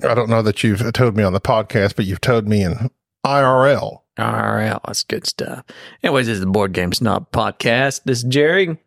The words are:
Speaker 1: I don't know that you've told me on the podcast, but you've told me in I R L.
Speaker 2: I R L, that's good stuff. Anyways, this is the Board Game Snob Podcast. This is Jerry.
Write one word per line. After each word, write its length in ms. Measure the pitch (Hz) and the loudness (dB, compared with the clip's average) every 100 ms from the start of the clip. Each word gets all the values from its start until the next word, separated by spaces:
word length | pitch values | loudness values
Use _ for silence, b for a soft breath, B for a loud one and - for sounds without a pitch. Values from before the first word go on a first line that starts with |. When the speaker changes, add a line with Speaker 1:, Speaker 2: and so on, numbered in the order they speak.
| 127 | 0
Speaker 1:
I 60 | |
don't 160 | 117 113 | 2 2
know 100 | 113 | 2
that 220 | 107 - | 2 2
you've 260 | 113 101 113 | 0 0 0
told 220 | 113 123 107 | 2 2 2
me 60 | |
on 120 | 98 | 2
the 60 | 95 | 2
podcast, 560 | - 113 104 117 98 - | 0 0 0 0 0 0
but 100 | 95 | -4
you've 160 | 92 | -2
told 260 | - 117 104 | 0 0 2
me 140 | 104 | 0
in 260 | 92 - 123 - _ _ | 0 -2 -6 -8 _ _
I 180 | 135 139 | -2 2
R 240 | 131 131 135 | 4 4 4
L. 360 | 131 - - _ - | 2 -2 -10 _ -6
Speaker 2:
I 60 | |
R 380 | 113 113 107 107 | -4 -2 -2 -2
L, 200 | 107 107 - | -2 -4 -6
that's 180 | - | -8
good 220 | - 104 - | -6 -6 -6
stuff. 380 | - - 127 - B B B | -8 -8 -10 -16 B B B
Anyways, 240 | 175 139 117 | -2 0 0
this 80 | |
is 60 | 104 | -2
the 60 | 92 | 0
Board 260 | 101 98 | 0 0
Game 200 | 87 90 | -2 -2
Snob 380 | - 113 98 - | -2 0 -2 -2
Podcast. 680 | - 107 - 123 117 139 - | -2 -2 -2 0 0 0 -2
This 140 | - 120 | -4 -4
is 60 | |
Jerry. 540 | 120 135 156 185 180 160 | 0 2 2 2 0 -4